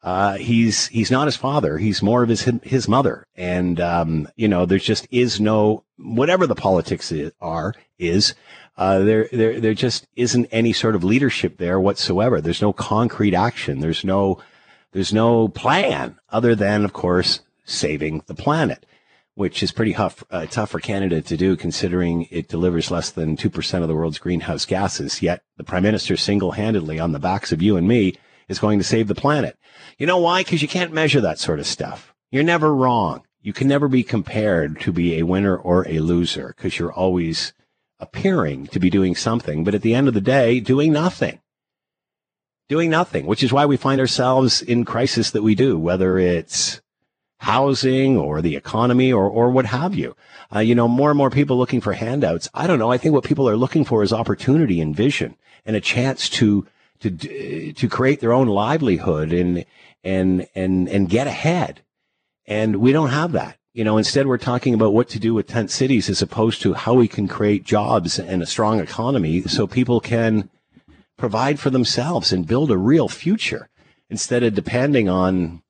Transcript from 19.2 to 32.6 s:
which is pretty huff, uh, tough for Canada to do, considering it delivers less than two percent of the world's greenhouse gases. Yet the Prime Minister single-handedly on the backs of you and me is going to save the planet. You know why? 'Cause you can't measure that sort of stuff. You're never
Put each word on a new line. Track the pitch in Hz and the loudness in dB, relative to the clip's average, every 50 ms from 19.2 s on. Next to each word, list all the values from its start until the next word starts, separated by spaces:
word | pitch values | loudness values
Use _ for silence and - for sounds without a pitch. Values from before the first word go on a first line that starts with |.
| _ _ _ | _ _ _
which | - 101 90 - - | -4 -4 -4 -2 -2
is | - 90 | -4 -4
pretty | - - 113 110 | -2 -2 -2 -2
huff, | 90 - 107 87 - - - _ | 0 -2 -2 -4 -4 -8 -20 _
uh, | - 90 80 - | -10 -8 -8 -6
tough | - - 107 - | -6 -6 -6 -4
for | - 92 | -6 -10
Canada | - - 107 98 98 95 85 80 | -6 -4 -4 -2 0 0 0 -2
to | 78 - 85 78 | -2 -4 -4 0
do, | 90 95 95 | 2 0 0
considering | 82 - 87 78 - - 95 87 90 90 85 85 85 82 - | 0 -2 -6 -6 -4 -4 -2 -2 0 0 0 -2 -2 -4 -6
it | - 85 80 _ | -8 -10 -8 _
delivers | - 82 85 90 87 82 80 - | -4 -2 0 0 0 0 -2 -2
less | 92 85 85 - | -4 -4 -6 -6
than | - - 82 78 78 71 | -6 -6 -4 -4 -4 -2
two | - 113 | -4 -4
percent | - - 78 - - 92 85 | -4 -4 -8 -4 -4 -4 -2
of | 80 | -2
the | 80 | -2
world's | 78 80 82 78 - | -2 -2 -4 -6 -6
greenhouse | - 87 90 82 - - 82 71 - | -6 -4 -4 -4 -4 -6 -6 -8 -4
gases. | - 98 92 101 95 - - - 67 - - | -4 -4 -2 -2 -4 -4 -6 -8 -8 -6 -4
Yet | - 85 87 90 _ _ _ _ | -2 -2 -2 -4 _ _ _ _
the | 80 | -14
Prime | - - 92 92 | -6 -4 0 2
Minister | 104 110 107 - - 95 82 | 2 2 0 0 -2 -2 -2
single-handedly | - - 101 101 95 90 80 - 104 110 113 101 82 78 78 78 | 0 0 0 0 0 -2 -4 -4 -4 -2 -2 -2 -2 -4 -6 -4
on | 80 85 | -4 -4
the | 80 71 | -4 -2
backs | 71 90 90 - - - | -2 -2 -2 -2 -2 -4
of | - 80 | -4 0
you | 82 104 107 90 | 2 2 2 4
and | 85 95 | 4 4
me | 120 123 104 92 87 - _ _ _ _ _ _ | 4 4 2 2 0 -4 _ _ _ _ _ _
is | 98 - | -8 -4
going | - 104 107 101 | -2 0 2 0
to | 92 | 0
save | - - 113 113 104 | 0 0 0 0 0
the | 101 | -2
planet. | - - 139 147 151 117 76 - _ _ _ _ - - - - _ | -2 0 0 0 0 -2 -4 -6 _ _ _ _ -20 -20 -20 -10 _
You | 135 160 | -2 0
know | 180 185 | 2 2
why? | 175 165 175 185 190 | 2 2 2 0 0
'Cause | - - 165 | 0 0 -2
you | 143 147 | -2 -2
can't | - 180 180 170 160 | -2 -4 -4 -2 -2
measure | 156 160 156 147 139 | 0 0 2 2 2
that | 110 87 78 - | 2 0 -2 -4
sort | - - 92 73 | -4 -4 -4 -4
of | 71 - | -4 -8
stuff. | - - - - - - - _ _ _ _ _ | -8 -8 -8 -12 -12 -14 -18 _ _ _ _ _
You're | - 131 147 | -2 0 0
never | 165 170 170 | 2 2 2